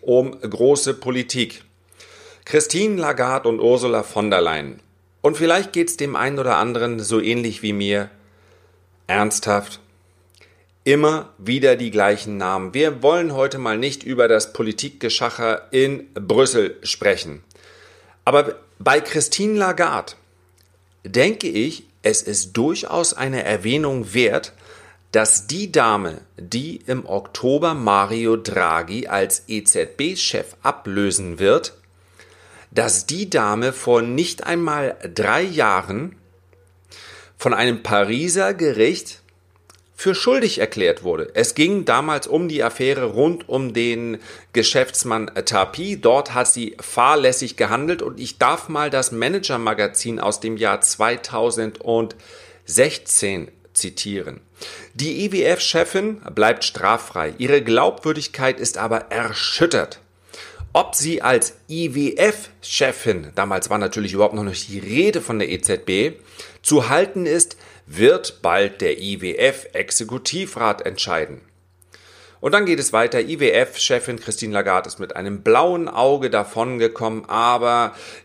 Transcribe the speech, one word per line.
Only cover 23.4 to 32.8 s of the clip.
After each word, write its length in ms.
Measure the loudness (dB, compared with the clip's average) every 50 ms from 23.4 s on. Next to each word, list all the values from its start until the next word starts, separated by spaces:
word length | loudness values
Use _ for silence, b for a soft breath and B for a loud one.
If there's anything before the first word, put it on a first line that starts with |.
| -2
Erwähnung 680 | -2 -2 -2 0 0 0 0 0 0 -2 -4 -4 -2 2
wert, 420 | 2 4 4 2 0 -2 -6 -12 B B B B B B B B B B _ 2
dass 340 | 2 4 4 2 0 -2
die 240 | -4 -6 -6 -4 -2
Dame, 500 | 2 2 4 4 4 2 0 -2 -6 -10 -14 _ _
die 440 | -20 -12 -8 -8 -8 -6 -8 -10 -10 -8
im 220 | -6 -6 -6 -4
Oktober 680 | -4 -4 -4 -4 -6 -8 -4 0 2 2 2 2 0 0
Mario 600 | 0 2 4 4 4 4 2 0 0 2 2 2
Draghi 720 | 0 0 -2 0 2 2 2 2 0 -2 -4 -6 -8 -6
als 380 | -2 -2 0 0 0 0 -2 -4
E-Z-B-Chef 1120 | -6 -8 -4 0 0 0 0 0 -4 -4 -4 -4 -4 -4 -4 -4 -2 -2 -4 -6 -8 -10 -6 -4
ablösen 760 | -4 -4 -4 -6 -6 -2 0 0 0 0 -2 -4 -6 -4 0
wird, 360 | 4 4 4 4 2 -2 -12 -18 _ _ _ b b b b b b b b b b b b b b b b
dass 340 | -2